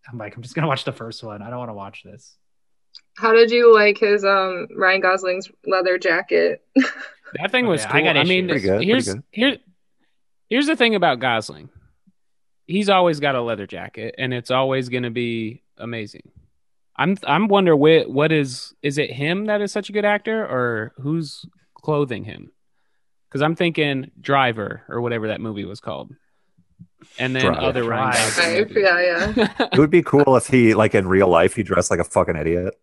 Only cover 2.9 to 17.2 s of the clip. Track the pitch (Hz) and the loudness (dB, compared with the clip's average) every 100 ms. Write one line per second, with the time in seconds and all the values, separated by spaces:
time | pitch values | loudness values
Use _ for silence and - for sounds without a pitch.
2.9 | - _ - 220 226 233 240 233 214 208 | -20 _ -4 2 6 6 6 6 8 6
3.9 | 202 214 208 196 196 190 185 - - 185 | 2 2 2 2 0 0 -6 -10 -2 0
4.9 | 190 185 190 185 185 - _ - 185 185 | 2 0 0 -2 -4 -8 _ -2 0 0
5.9 | 180 185 170 196 170 170 156 _ - 262 | 0 0 -2 0 0 0 -2 _ 0 0
6.9 | - - - - - 190 254 240 156 104 | -4 -18 -20 -16 -8 -2 0 0 -2 0
7.9 | 139 175 170 175 185 185 147 95 98 175 | 0 2 2 2 0 0 -2 0 0 2
8.9 | 254 - 98 - - 262 254 _ _ _ | 0 -2 -8 -10 -2 -2 -2 _ _ _
9.9 | _ _ _ _ _ _ 240 294 294 233 | _ _ _ _ _ _ -2 0 0 0
10.9 | 214 170 127 127 113 104 73 78 - _ | 2 0 0 -2 -2 -4 -16 -20 -20 _
11.9 | _ _ _ _ _ _ _ - 180 202 | _ _ _ _ _ _ _ -6 -2 2
12.9 | 190 175 151 143 131 117 107 98 92 95 | 4 4 2 0 -2 -2 -6 -8 -12 -14
13.9 | - 113 - 127 123 123 131 135 135 127 | -12 -12 -8 -6 -6 -2 -2 0 -2 -4
14.9 | 123 123 117 120 117 110 120 _ _ 117 | -6 -4 -4 -4 -4 -6 -10 _ _ -12
15.9 | 113 104 - - - _ _ _ _ _ | -10 -12 -16 -20 -20 _ _ _ _ _
16.9 | - 151 196 | 0 0 0